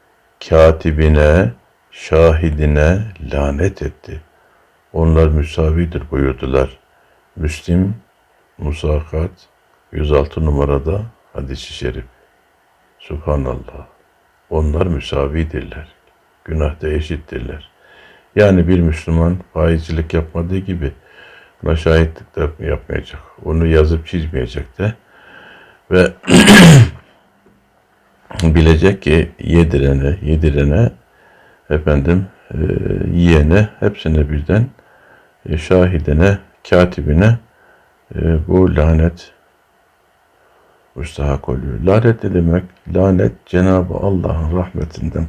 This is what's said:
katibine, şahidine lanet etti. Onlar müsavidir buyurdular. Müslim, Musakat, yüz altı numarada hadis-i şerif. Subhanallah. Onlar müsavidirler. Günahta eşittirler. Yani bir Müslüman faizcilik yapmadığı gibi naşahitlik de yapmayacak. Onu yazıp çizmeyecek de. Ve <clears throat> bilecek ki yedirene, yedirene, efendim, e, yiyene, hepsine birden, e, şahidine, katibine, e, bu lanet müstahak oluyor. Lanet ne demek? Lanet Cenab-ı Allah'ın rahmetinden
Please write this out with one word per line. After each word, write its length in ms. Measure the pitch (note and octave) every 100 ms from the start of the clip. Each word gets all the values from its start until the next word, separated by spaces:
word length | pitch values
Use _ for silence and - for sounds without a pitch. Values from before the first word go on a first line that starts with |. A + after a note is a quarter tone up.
| _ _ _ _ -
katibine, 1040 | D#2+ D#2+ D#2 E2+ D2+ D#2 D2+ D2+ E2 A2+ - _ _ _
şahidine 1080 | - - D#2 E2 D#2+ D#2+ D2 D2+ D2 D#2 F#2+ A2 - C2+
lanet 500 | C#2+ C#2+ C#2+ F#2+ -
etti. 380 | C#2+ - - D#2 _ _ _ _ _ _ _
Onlar 360 | E2 E2 D#2+ D#2+
müsavidir 720 | D#2 D2+ - D#2+ D#2+ E2 C#2+ -
buyurdular. 680 | C#2 C2+ B1 C2 C2+ C2 - _ _ _ _ _ -
Müslim, 600 | D#2 - - F2+ F#2+ A2+ _ _ _ _ _ -
Musakat, 720 | D2+ D#2 D#2 D2+ D#2 D#2 F2+ - _ _ _ _ _
yüz 200 | D2+ D2+
altı 320 | C#2+ C#2+ -
numarada 580 | D#2 C#2+ C#2+ C#2 D#2 G2+ A2+ _ _
hadis-i 400 | C2 C2 - -
şerif. 320 | - C2 B1 B1 _ _ _ _ _ _ _ _ _
Subhanallah. 880 | - D#2 D#2+ D2 C2 B1 A#1+ C#2 - _ _ _ _ _ -
Onlar 360 | D#2+ D2+ D#2+ F#2
müsavidirler. 1040 | C#2+ - C#2 C#2 D#2+ D2+ D2 - D#2+ D2+ _ _ _ _ _
Günahta 440 | - D#2 D2+ D#2 D#2
eşittirler. 800 | D#2 D2+ D2+ - B1+ A#1+ - - _ _ - - _ _ G2+
Yani 320 | G#2 F#2 E2+
bir 120 | F#2
Müslüman 580 | E2 D#2 - E2 E2 F2+ -
faizcilik 640 | E2 E2 E2 D#2+ D#2+ D#2
yapmadığı 440 | E2 E2 E2+ E2+ F#2+
gibi 340 | G2 F2 C#2 - _ - - - _ -
naşahitlik 720 | D#2+ D#2+ E2 D#2+ D#2+ - - -
de 300 | D2+ - D#2
yapmayacak. 540 | C#2+ - C#2+ C#2+ - - -
Onu 220 | D#2 D#2+ E2
yazıp 400 | D#2+ D#2 E2 -
çizmeyecek 720 | F2 D2+ C2+ A#1+ C#2+ C#2 -
de. 160 | G#2 A2+ _ _ - - - - - _ -
Ve 220 | F2+ F2 - -
<clears throat> 760 | - G#3 G#3 E3+ C#3+ - - _ _ _ _ _ _ _ _ _ _ _ _ - -
bilecek 600 | E2 D#2+ E2 D#2 F#2+ G2
ki 280 | D2 D#2+ - -
yedirene, 800 | - E2+ D#2+ C#2 C#2 C#2 C#2 F#2
yedirene, 680 | D2 D#2 D#2 C#2+ C#2+ E2 A#2 - _ _ _ _ _ _ -
efendim, 560 | D#2 D#2+ D2 D2 F2+ F#2+ _ -
e, 80 | D2+ E2 F2+ F#2+ F#2+ F2
yiyene, 560 | E2+ E2+ D#2+ D2+ F#2+ G#2+ -
hepsine 500 | G#2 - D#2+ D#2 D2
birden, 360 | D2+ D2 G2+ C3+ _ _ _ _ _ _ _ -
e, 100 | D#2+
şahidine, 800 | - F#2 F2+ E2+ D2 D2+ G2 G2 - _ -
katibine, 680 | F2+ F2+ F2 D2+ D#2 G#2+ A#2 _ _ _ _ _ _ _
e, 340 | - D#2+ D#2+ D#2+
bu 280 | F2+ F2+ D#2
lanet 560 | D#2 D#2+ E2+ E2+ - _ _ _ _ _ _ _ _ _ _ _ _ _ _ _ _
müstahak 540 | - D2+ - C#2+ C#2 -
oluyor. 320 | B1+ C#2+ A1
Lanet 440 | F2 G#2+ A#2 A2+
ne 100 | G2+
demek? 300 | F2+ E2+ F2 F2+ _ D#2
Lanet 520 | F2 F#2+ F#2 A2 - -
Cenab-ı 480 | F2+ F#2+ F#2 F2
Allah'ın 600 | F2 G2 F#2 - D#2+ D#2 F2+
rahmetinden 720 | F2+ - D#2+ - D#2+ -